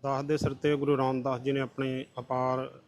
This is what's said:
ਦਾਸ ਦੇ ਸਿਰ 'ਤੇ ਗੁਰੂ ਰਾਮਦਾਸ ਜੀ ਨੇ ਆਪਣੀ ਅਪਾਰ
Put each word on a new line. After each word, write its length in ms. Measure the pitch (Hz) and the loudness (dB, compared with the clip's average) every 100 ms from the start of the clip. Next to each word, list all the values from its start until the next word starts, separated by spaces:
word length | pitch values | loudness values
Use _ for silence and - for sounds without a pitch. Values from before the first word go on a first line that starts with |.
ਦਾਸ 220 | 139 135 | -2 -2
ਦੇ 120 | 143 151 | 0 0
ਸਿਰ 160 | 147 | 0
'ਤੇ 240 | 135 147 147 | 0 2 2
ਗੁਰੂ 200 | 143 139 | 4 4
ਰਾਮਦਾਸ 440 | 131 131 127 127 | 4 2 -2 -2
ਜੀ 120 | 127 | 0
ਨੇ 80 | 139 | -2
ਆਪਣੀ 440 | 131 - 135 131 - - | -2 -4 -4 -4 -6 -12
ਅਪਾਰ 520 | 120 127 127 127 131 135 | -4 -2 0 -2 -4 -12